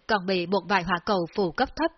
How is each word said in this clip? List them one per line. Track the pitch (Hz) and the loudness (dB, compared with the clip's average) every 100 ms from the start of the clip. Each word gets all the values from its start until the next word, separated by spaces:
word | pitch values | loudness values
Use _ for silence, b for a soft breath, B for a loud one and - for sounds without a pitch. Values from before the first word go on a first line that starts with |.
| - | -2
còn | 214 180 | -2 0
bị | 190 170 | 0 0
một | 196 175 | -2 2
vài | 196 | 0
hỏa | 170 175 - | 0 -2 0
cầu | 196 165 | 0 0
phù | - 185 | -2 -2
cấp | - - - | 0 -2 0
thấp | 320 | -4